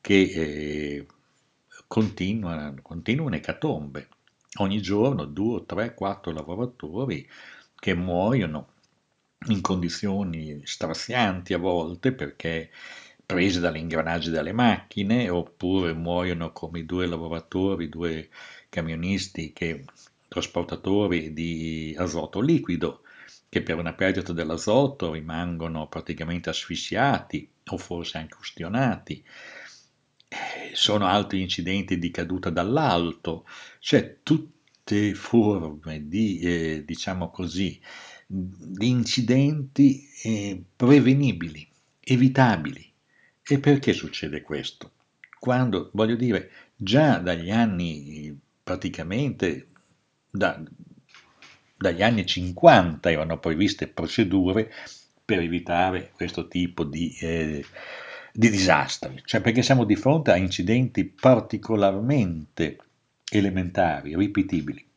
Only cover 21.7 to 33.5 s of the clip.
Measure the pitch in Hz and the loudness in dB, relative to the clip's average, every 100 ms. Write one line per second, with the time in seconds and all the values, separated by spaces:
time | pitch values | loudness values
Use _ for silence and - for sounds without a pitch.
21.7 | 80 78 76 90 78 76 95 135 165 - | -6 -8 -4 -4 -4 -4 -2 2 2 2
22.7 | 85 82 - - - - - _ - - | -2 -2 -6 -20 -20 -20 -20 _ -4 -2
23.7 | 82 82 - 95 95 87 85 80 82 - | -4 -6 0 0 0 -4 -4 -4 -4 2
24.7 | 117 139 139 85 80 78 80 87 85 82 | 4 4 0 -6 -6 -6 -6 -4 -6 -6
25.7 | 80 78 85 - 78 80 87 82 78 - | -6 -8 -10 -10 -8 -6 -4 -4 -8 -8
26.7 | 82 - 98 139 107 - 95 - _ - | -8 -4 0 2 0 -4 -10 -10 _ -10
27.7 | 95 - 87 82 80 80 - - - 85 | -10 -8 -8 -8 -10 -12 -16 -18 -12 -4
28.7 | 117 131 98 - 73 - - - - - | 0 0 -2 -8 -12 -12 -20 -20 -20 -20
29.7 | - _ _ _ _ _ - - - - | -20 _ _ _ _ _ -10 -10 -10 -10
30.7 | - - 104 95 101 98 95 92 - 85 | 0 2 4 4 2 2 -2 -2 -4 -2
31.7 | 98 92 90 85 - 82 90 90 82 90 | -2 -2 -2 -2 -4 -4 -4 -2 -2 0
32.7 | 143 147 87 85 - 87 80 - | 2 4 2 0 -4 -6 -8 -10